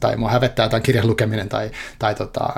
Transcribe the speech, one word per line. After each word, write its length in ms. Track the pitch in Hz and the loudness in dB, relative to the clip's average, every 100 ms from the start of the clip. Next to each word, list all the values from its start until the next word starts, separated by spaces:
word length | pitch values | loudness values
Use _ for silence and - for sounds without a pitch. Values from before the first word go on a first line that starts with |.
tai 160 | 117 113 | -2 0
mua 140 | 110 | 0
hävettää 360 | 123 123 - 110 | 2 2 2 2
jotain 160 | 113 | 2
kirjan 240 | 110 120 110 | 2 4 4
lukeminen 420 | 107 110 107 98 | 2 0 -2 -2
tai, 220 | 107 107 - - - | -4 -6 -8 -14 -2
tai 160 | 110 | -2
tota, 340 | 104 101 - - | 0 -4 -4 -2